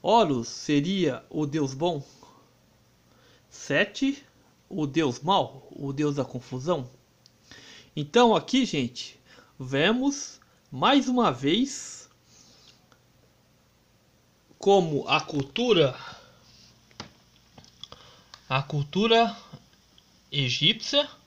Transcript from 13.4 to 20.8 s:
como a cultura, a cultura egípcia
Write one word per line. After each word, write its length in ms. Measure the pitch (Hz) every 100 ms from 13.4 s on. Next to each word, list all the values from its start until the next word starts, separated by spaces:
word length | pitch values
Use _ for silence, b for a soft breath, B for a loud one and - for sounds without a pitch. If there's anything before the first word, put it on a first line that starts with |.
| _ _ _ _ _ _ _ _ _ _ _ _
como 480 | - 196 170 143 -
a 140 | 147
cultura, 760 | - 151 135 - 247 185 143 - B B B B B B B _ _ _ - _ _ _ _ - - _ - B B B B B _
a 140 | 135
cultura 720 | 139 147 143 185 220 226 233 - B - _ _ _ _ _ _ _
egípcia 800 | 143 131 120 156 220